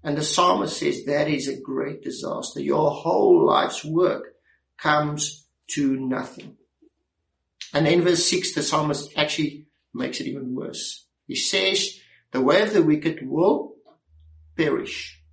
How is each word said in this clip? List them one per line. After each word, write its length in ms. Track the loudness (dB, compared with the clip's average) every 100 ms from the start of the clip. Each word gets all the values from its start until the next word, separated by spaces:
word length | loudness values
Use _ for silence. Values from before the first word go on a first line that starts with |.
And 160 | -4 -2
the 40 |
psalmist 540 | 0 2 4 2 -2 -2
says, 300 | -2 -2 -2
"That 220 | 0 0
is 200 | -2 -4
a 100 | -8
great 440 | -6 -6 -6 -8
disaster. 580 | -10 -10 -8 -8 -8 -6
Your 300 | -2 2 0
whole 560 | 0 0 4 6 6 6
life's 360 | 4 2 -4
work 500 | -2 2 2 0 -8 _ _ _ _ -4
comes 720 | 2 2 2 -4 -6 -8 _ _ -8
to 280 | -2 0 0
nothing." 600 | -2 -4 -6 -14 -20 -20 _ _ _ _ _ _ _ _ _ _ -4
And 140 | 0 4
then 160 | 4
verse 240 | 4 2 2
six, 260 | 0 -2
the 100 | -4
psalmist 540 | 0 0 0 -2 -4 -2
actually 500 | -2 0 -4 -4 -20 _ _
makes 260 | -8 -6 -6
it 60 | -8
even 280 | -8 -6
worse. 520 | -6 -8 -10 -10 -12 _ _ -10
He 100 | -4
says, 600 | -2 0 2 0 -4 -8 _ _ _
"The 100 | 0
way 180 | 4 4
of 140 | 4
the 80 | 4
wicked 440 | 4 2 0 -4 -4
will 500 | 2 2 2 -2 -14 _ _ _ _ -20 -20 _ -2
perish." 680 | 0 0 -4 -10 -12 -18 _